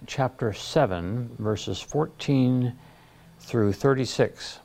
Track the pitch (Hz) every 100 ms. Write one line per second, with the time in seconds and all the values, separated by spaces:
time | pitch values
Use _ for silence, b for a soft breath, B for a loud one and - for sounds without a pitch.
0 | - - 127 - 117 - - - 120 90
1 | 87 120 117 - 107 107 - 95 - 147
2 | 160 - - 135 127 127 123 - B B
3 | B B B B - 117 101 95 139 135
4 | 123 - 117 - - -